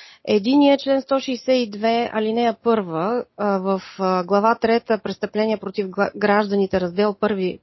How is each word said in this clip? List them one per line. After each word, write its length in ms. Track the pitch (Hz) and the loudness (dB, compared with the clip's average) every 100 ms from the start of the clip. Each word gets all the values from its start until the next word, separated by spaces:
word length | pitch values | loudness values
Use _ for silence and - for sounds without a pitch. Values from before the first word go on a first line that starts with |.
| - - - | -20 -10 -2
Единият 520 | 214 208 285 285 277 | 0 2 4 4 4
член 220 | 269 269 | 2 -2
сто 180 | 269 269 | 0 -2
шейсет 360 | 269 240 - 254 | -2 -4 0 0
и 140 | 226 | 0
две, 400 | 202 226 233 240 | -2 0 0 -2
алинея 440 | 220 214 226 233 214 | -2 -2 0 0 0
първа, 640 | 233 220 180 160 190 240 - - | 0 0 0 -4 -2 -4 -6 -4
а, 220 | 208 196 | -2 0
в, 240 | 190 190 - - | 0 -2 -6 -4
а, 260 | 185 185 | 0 0
глава 300 | 175 202 226 | 2 2 2
трета, 460 | 233 226 233 - 214 | 2 2 0 0 -4
престъпления 540 | - 190 208 208 220 214 | -4 -8 -6 -2 0 -2
против 280 | 196 208 190 | -4 -6 -4
гла-, 240 | 185 202 208 | -2 -2 0
гражданите, 640 | 208 208 208 202 190 190 | 2 2 2 0 0 0
раздел 360 | 180 180 208 202 | -2 0 -2 0
първи, 380 | 214 196 180 - | -2 0 -4 -6